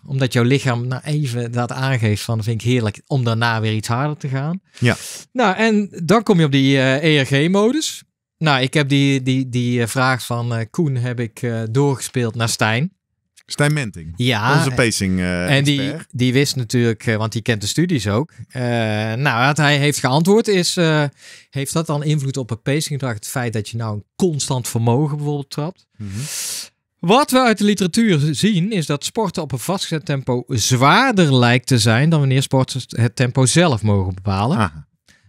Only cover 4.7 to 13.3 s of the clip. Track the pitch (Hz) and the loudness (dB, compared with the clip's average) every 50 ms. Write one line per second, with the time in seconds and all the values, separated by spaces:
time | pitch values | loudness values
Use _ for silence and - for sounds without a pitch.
4.7 | _ - - 120 104 - - - - - - _ _ 254 247 196 185 185 220 226 | _ 0 0 0 0 0 -6 -14 -16 -16 -18 _ _ 0 2 2 2 2 2 2
5.7 | 214 208 208 - - - 170 147 190 233 220 - 208 170 160 143 135 139 135 135 | 2 2 0 -2 -8 -8 0 2 2 2 4 4 4 4 4 4 4 2 4 4
6.7 | 139 135 127 135 131 143 156 160 151 147 135 - 135 143 151 170 190 202 208 226 | 4 4 4 2 0 2 2 2 4 4 2 2 2 2 2 2 2 2 2 2
7.7 | 269 311 311 - - - - _ _ _ _ _ _ _ 160 156 143 127 131 135 | 0 -2 -4 -6 -10 -12 -18 _ _ _ _ _ _ _ 0 2 2 2 2 0
8.7 | - 156 147 135 143 139 139 139 139 135 127 131 127 131 135 127 117 123 123 120 | 0 0 0 2 2 2 2 2 2 0 0 0 0 0 -2 -2 -2 -2 -2 0
9.7 | 123 120 120 110 - 135 127 131 131 120 - - 123 120 120 120 120 113 113 - | 0 0 0 -2 0 0 0 0 0 -2 -4 -6 -4 -4 -4 -4 -4 -4 -6 -6
10.7 | - - 175 143 135 123 120 123 123 117 120 113 - - - 120 117 113 113 113 | -4 -2 -2 -2 -2 -2 -4 -4 -4 -6 -6 -8 -8 -6 -6 -4 -4 -4 -6 -2
11.7 | 113 139 143 143 135 117 - - - 127 120 113 110 117 113 113 - - 120 107 | -2 0 0 0 -2 -4 -8 -6 -4 -2 -2 -2 -2 -2 -4 -4 0 0 0 0
12.7 | 110 120 147 190 - _ _ _ _ _ _ _ | 0 0 -2 -4 -6 _ _ _ _ _ _ _